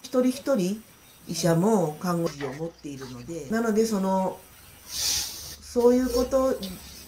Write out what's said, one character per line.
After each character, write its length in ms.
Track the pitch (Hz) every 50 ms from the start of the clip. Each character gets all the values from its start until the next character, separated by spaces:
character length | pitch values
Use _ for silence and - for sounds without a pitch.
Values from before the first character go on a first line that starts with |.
一 200 | - - - 254
人 100 | 247 254
一 240 | 254 - - 285 269
人、 260 | 214 175 180 208 220 - - - - - - - - - -
医 80 | 165
者 200 | 160 175 170 165
も 420 | 165 180 220 226 196 165 151 151 -
看 240 | - 180 170 170 165
護 60 | 160
師 140 | - 139 143
を 80 | 131 131
持 140 | 151 160 165
っ 20 |
て 200 | - - - 147
い 80 | 139 131
る 120 | 135 123
の 120 | 127 120 120
で、 220 | 147 170 160 151 -
な 100 | 214 226
の 120 | 233 226 208
で、 120 | 220 226
そ 140 | 220 214 190
の、 400 | 190 190 190 190 185 185 - - - - - - - - - - - -
そ 1000 | - - - - - - - - - - - - - - - - - 247 240 240
う 40 | 247
い 60 | 254
う 100 | 254 247
こ 140 | 233 254 254
と 340 | - 269 262 262 262 254 - 190 190 180 - - - - - -